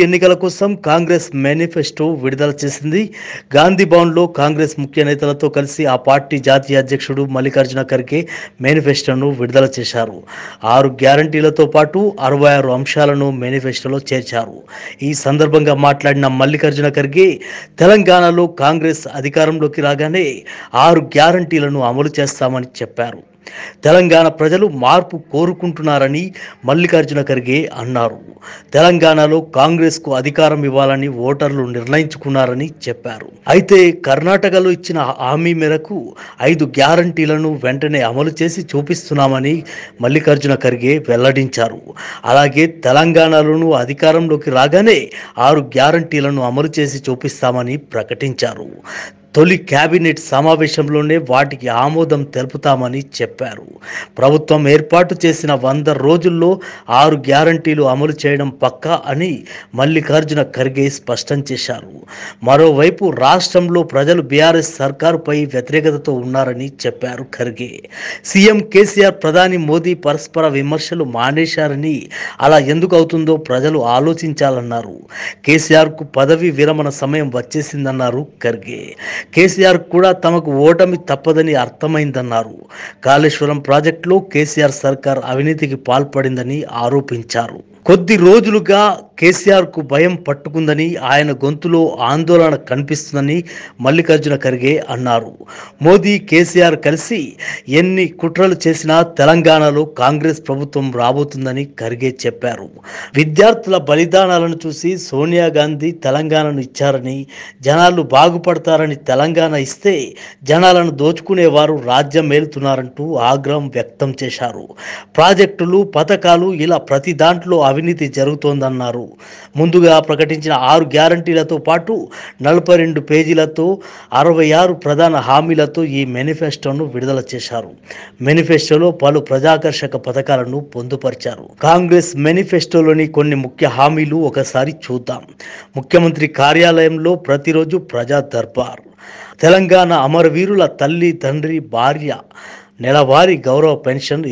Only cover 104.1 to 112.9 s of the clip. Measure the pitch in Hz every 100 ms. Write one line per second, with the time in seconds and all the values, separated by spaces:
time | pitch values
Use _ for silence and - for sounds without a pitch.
104.1 | 190 185 175 170 165 160 151 170 185 -
105.1 | 139 160 170 165 151 151 147 160 - 135
106.1 | 143 156 156 151 143 123 - 143 135 127
107.1 | 139 135 - - - 131 160 175 175 131
108.1 | 131 170 170 180 160 170 160 156 143 -
109.1 | 131 160 170 160 151 135 - 202 165 120
110.1 | - - - 135 160 180 180 170 139 151
111.1 | - - 185 165 147 151 151 123 127 143
112.1 | 156 156 147 156 139 139 131 127